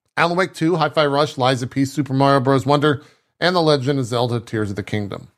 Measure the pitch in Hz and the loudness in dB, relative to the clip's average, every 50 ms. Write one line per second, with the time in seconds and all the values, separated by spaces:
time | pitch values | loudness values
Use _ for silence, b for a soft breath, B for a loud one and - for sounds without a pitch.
0 | _ _ _ - 156 170 175 180 190 180 - - 165 160 180 165 160 156 - 165 | _ _ _ -2 0 0 0 0 -2 -2 -4 -2 -2 0 0 0 0 0 0 0
1 | 151 143 139 143 151 147 151 139 127 127 135 120 127 123 - 135 139 135 - - | 0 2 2 0 0 0 0 0 0 0 0 0 -2 -4 -4 -2 -2 -2 -2 -4
2 | 143 - 131 135 139 139 139 139 123 135 139 135 110 131 143 147 139 151 143 131 | -4 -2 0 2 2 4 4 4 4 2 2 2 2 2 2 2 2 2 0 -2
3 | b b b b b b b - 160 170 180 180 165 156 151 143 123 135 147 139 | b b b b b b b -4 -2 0 0 2 2 2 2 2 2 0 -2 -2
4 | 131 104 120 120 123 120 120 120 - - - 110 107 98 101 98 98 - - 104 | -2 -2 -2 -2 -2 0 -2 -4 -6 -6 -4 -4 -4 -4 -4 -6 -6 -6 -4 -6
5 | 104 98 - - - - _ | -4 -6 -8 -12 -14 -18 _